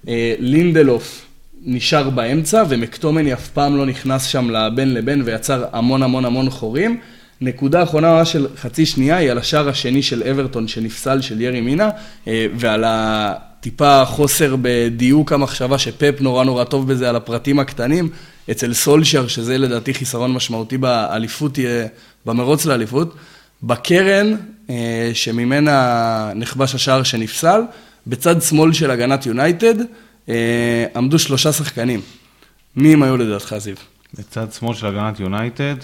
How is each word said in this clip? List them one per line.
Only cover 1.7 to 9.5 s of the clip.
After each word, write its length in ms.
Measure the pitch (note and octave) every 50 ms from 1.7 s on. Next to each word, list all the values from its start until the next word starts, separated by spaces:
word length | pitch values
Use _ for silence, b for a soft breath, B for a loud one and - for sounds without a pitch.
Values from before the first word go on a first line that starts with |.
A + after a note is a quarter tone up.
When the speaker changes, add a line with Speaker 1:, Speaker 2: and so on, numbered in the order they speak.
| B2 B2 - - E3+ D3+ C#3 C3+
Speaker 1:
באמצע, 540 | C3 B2+ A#2 A#2 C3+ D#3 D#3+ D3 G#3 A3+ A3 D#3+
ומקטומני 640 | C3 A#2+ A#2 A2+ - - - D#3 D#3 D#3+ D#3 C#3+ B2+
אף 140 | B2 - -
פעם 280 | - D3 C#3+ C#3+ C#3+ C#3
לא 80 | C#3
נכנס 400 | C3+ B2 - - C3 C3 C3+ C3
שם 240 | - - C3+ B2 A#2+
לבין 440 | A2+ A2 A2 G#2+ A2+ B2+ C3+ C3+ B2+
לבין, 280 | A#2 A2 B2+ C#3+ C#3+ C3
ויצר 400 | A#2 A2+ A2 - - C#3 B2+ A#2+ -
המון, 320 | - A#2 A#2 B2 C3 C3+ C3+
המון, 220 | B2+ B2+ C3 B2+
המון 240 | B2 A#2+ C3 C3 C3
חורים. 480 | C3 - - A2 A2 C#3+ F#3+ A#3 A#3 A#3 B B B B B B B B
נקודה 420 | C3 B2+ B2+ B2+ C#3 C3+ D3 F3 F3
אחרונה 420 | D#3+ D#3 D#3 D#3 E3 E3 D#3+ E3
של 220 | E3 - D#3+ C#3 C3+ - -
חצי 280 | - B2 - - D#3+
שנייה 320 | D#3 - C3+ C3 C#3 E3 F#3
היא 140 | E3+ C3+
על 60 | A#2+ A#2+
השער 320 | A#2+ -